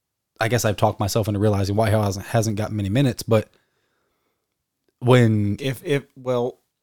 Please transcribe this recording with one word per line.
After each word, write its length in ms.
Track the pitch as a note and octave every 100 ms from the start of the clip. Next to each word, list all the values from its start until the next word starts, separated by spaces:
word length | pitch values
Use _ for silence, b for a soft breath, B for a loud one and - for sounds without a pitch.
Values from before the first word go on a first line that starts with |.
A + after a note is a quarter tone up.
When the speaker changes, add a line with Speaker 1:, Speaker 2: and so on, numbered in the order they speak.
| _ _ _ -
Speaker 1:
I 80 | A2+
guess 160 | A#2+
I've 120 | G#2+ G2+
talked 240 | G#2+ -
myself 280 | G2+ A#2 G#2+
into 120 | G2+
realizing 360 | G#2+ G2+ G2 G#2
why 140 | A2
Harrell 140 | G#2+
hasn't, 220 | G2+ F#2+ -
hasn't 300 | A#2 A2 G#2
gotten 200 | A2 G#2+
many 120 | G2
minutes, 340 | A#2+ C3+ -
but 260 | - A2 - _ _ _ _ _ _ _ _ _ _ _ _ _ _ _
when 580 | B2 B2+ A2+ G#2+ G2+ G#2
Speaker 2:
If, 220 | C3+ A#2
if, 200 | F3 C#3+ - C3+
well, 420 | B2+ B2 B2 - _ _